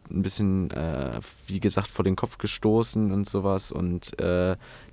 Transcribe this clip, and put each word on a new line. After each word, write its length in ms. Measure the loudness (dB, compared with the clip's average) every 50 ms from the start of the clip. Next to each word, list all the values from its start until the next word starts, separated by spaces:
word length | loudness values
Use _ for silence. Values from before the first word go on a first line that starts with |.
| -12 -4
ein 100 | -2 0
bisschen, 480 | 0 0 0 2 2 2 2 2 0 0
äh, 500 | -2 -4 -2 -2 -2 -2 -4 -4 -6 -6 -8 -10 -14 -14 -8
wie 120 | -6 -2 0
gesagt, 300 | 0 2 2 2 0 -2
vor 160 | -2 0 2
den 100 | 2 2
Kopf 220 | 0 -2 -4 -4
gestoßen 720 | -4 -4 -2 -2 0 2 4 4 4 4 4 2 2 2 2
und 160 | 2 0 0
sowas 440 | 0 -2 0 0 2 0 0 0 -2
und, 460 | -2 -2 -2 0 -2 -2 -4 -4 -4 -2
äh, 340 | 0 2 2 2 2 2 0 -2 -6 -12 -20 -20 -18 -4